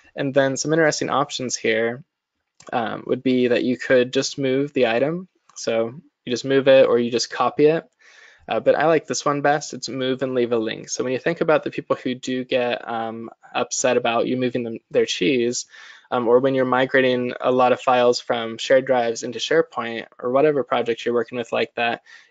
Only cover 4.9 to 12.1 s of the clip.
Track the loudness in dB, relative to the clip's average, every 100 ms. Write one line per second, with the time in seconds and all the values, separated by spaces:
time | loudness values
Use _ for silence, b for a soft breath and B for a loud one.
4.9 | 2 0 -4 -10 _ _ -12 -4 -2 -2
5.9 | -6 -20 _ -6 -6 0 2 6 8 8
6.9 | 4 2 -2 -2 -2 -2 4 4 2 -2
7.9 | _ b b b b b -2 2 4 4
8.9 | 2 0 -4 -2 0 2 0 -2 -12 -10
9.9 | -6 -4 -2 -2 -2 0 0 -4 -8 -10
10.9 | -6 -4 -2 -2 -2 2 0 0 -8 -6
11.9 | -4 -4